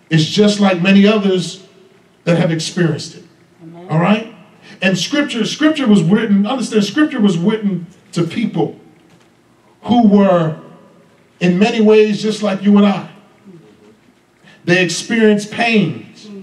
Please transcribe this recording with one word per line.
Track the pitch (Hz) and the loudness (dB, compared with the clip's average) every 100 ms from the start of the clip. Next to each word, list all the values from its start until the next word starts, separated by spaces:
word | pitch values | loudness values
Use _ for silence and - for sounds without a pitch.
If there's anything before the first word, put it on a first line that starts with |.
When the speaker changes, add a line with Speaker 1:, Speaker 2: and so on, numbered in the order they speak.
| - | -4
Speaker 1:
it's | 156 156 | -2 0
just | 202 208 208 | 2 2 2
like | 196 175 | 0 2
many | 196 196 202 | 2 4 4
others | 220 196 185 - - - _ _ _ _ _ 170 | 2 0 -2 -4 -12 -20 _ _ _ _ _ -2
that | 170 | 0
have | 160 | 0
experienced | 160 - 180 160 127 - - | -2 -6 -2 -2 -2 -10 -18
it. | - _ _ _ | -20 _ _ _
Speaker 2:
Amen. | 165 170 - | -20 -18 -6
Speaker 1:
All | 156 | -2
right? | 185 220 226 - - _ - - | 0 0 -4 -18 -20 _ -20 -6
And | 190 180 | -4 -4
scripture, | - 294 - 233 202 | -4 -4 -4 -4 -6
scripture | - 311 302 240 | -2 -2 0 2
was | 190 | 2
written, | 160 220 220 196 208 | 2 0 2 0 0
understand, | 254 208 214 | -4 -2 -2
scripture | - 302 302 254 | -2 0 -2 0
was | 202 165 | 0 0
written | 196 220 202 170 - _ _ | -4 -4 -4 -6 -10 _ _
to | 170 | -6
people | 165 - 214 160 - - - _ _ _ _ _ _ _ _ _ | -6 -4 -4 -4 -6 -8 -20 _ _ _ _ _ _ _ _ _
who | - 240 214 | -2 2 4
were | 202 190 175 156 - - - _ _ _ _ _ - | 4 4 2 0 -6 -16 -20 _ _ _ _ _ -4
in | 180 175 | -2 2
many | 233 226 | 0 2
ways | 214 214 214 202 | 4 4 4 0
just | 214 208 | -4 -4
like | 202 190 | -4 -2
you | 202 202 | 2 4
and | 202 | 4
I. | 170 - - _ _ 196 170 - _ - _ _ _ _ _ - - - | 0 -8 -20 _ _ -20 -20 -20 _ -20 _ _ _ _ _ -20 -12 -2
They | 180 | 0
experienced | 170 - - 226 214 208 - | 0 -4 -4 2 2 2 -2
pains | - 233 220 156 117 - - 208 196 | -6 0 0 0 -4 -16 -20 -20 -20